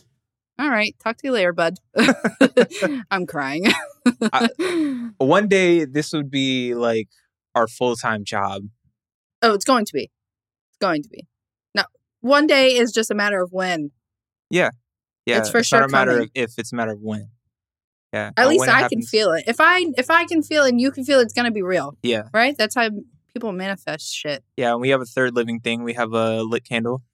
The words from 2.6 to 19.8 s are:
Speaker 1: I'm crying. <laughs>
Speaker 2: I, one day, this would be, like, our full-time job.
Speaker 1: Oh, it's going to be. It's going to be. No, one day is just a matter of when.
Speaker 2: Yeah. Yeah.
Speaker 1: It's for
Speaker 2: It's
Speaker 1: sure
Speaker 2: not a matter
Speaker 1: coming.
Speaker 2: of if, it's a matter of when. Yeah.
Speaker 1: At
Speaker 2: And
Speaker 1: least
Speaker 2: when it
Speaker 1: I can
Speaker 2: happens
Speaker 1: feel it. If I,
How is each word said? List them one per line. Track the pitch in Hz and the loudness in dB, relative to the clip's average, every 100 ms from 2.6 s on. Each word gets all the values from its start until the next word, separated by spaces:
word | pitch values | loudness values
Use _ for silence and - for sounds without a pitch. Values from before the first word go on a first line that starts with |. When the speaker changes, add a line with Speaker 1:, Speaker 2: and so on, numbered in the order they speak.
| - - 196 269 202 | 2 0 -4 -4 -4
Speaker 1:
I'm | 196 175 | -4 -4
crying. | 156 135 151 196 - 605 - | -6 -4 0 0 0 -6 -4
<laughs> | 247 240 220 | -2 0 -2
Speaker 2:
I, | - 233 - 359 349 294 247 233 208 | 0 0 -2 -4 -2 -2 -4 -8 -2
one | 135 185 208 | 2 2 4
day, | 190 180 170 143 | 4 4 2 0
this | 143 151 | -4 -4
would | 156 139 | -6 -4
be, | 135 135 127 123 120 | -2 -2 -2 -4 -2
like, | 117 113 101 _ _ _ _ 120 | 0 -2 -4 _ _ _ _ -2
our | 120 | -2
full-time | - 123 113 120 107 104 | 0 -2 -2 -4 -4 -4
job. | 107 98 98 101 - _ _ _ _ _ _ | -4 -4 -6 -12 -18 _ _ _ _ _ _
Speaker 1:
Oh, | 233 | 0
it's | 202 - | 2 2
going | 247 214 | 0 0
to | |
be. | 143 104 _ _ _ _ _ _ | -6 -8 _ _ _ _ _ _
It's | _ | _
going | 190 156 | -2 -2
to | - | -6
be. | - - _ _ _ _ 208 | -16 -20 _ _ _ _ -4
No, | - _ _ _ | -4 _ _ _
one | 240 285 311 | 2 4 6
day | 277 262 247 | 6 4 4
is | 240 | 2
just | 220 226 | 0 -2
a | 208 | -2
matter | 208 196 | -2 -2
of | 180 | -2
when. | 185 185 165 147 - _ _ _ _ - | -4 -4 -4 -6 -12 _ _ _ _ -4
Speaker 2:
Yeah. | 175 143 - _ _ _ _ - | 0 0 -2 _ _ _ _ -2
Yeah. | 117 | 0
Speaker 1:
It's | 110 | 2
for | 233 | 0
Speaker 2:
It's | 240 | 4
Speaker 1:
sure | 226 | 4
Speaker 2:
not | 135 | 4
a | |
matter | 139 127 | 4 4
Speaker 1:
coming. | 120 113 | 2 0
Speaker 2:
of | 131 | -4
if, | 120 - | -4 -6
it's | 110 | -6
a | 120 | -4
matter | 110 | -4
of | 104 | -6
when. | 107 107 107 _ _ _ _ _ _ _ _ | -8 -8 -10 _ _ _ _ _ _ _ _
Yeah. | 107 104 | -8 -2
Speaker 1:
At | - | 2
Speaker 2:
And | 254 | 4
Speaker 1:
least | 320 | 4
Speaker 2:
when | 262 | 4
it | |
Speaker 1:
I | 233 | 4
can | |
Speaker 2:
happens | - 226 - | 2 -2 -2
Speaker 1:
feel | 214 202 | 0 2
it. | 160 - | 0 -2
If | 240 | 2
I, | 320 359 | 4 4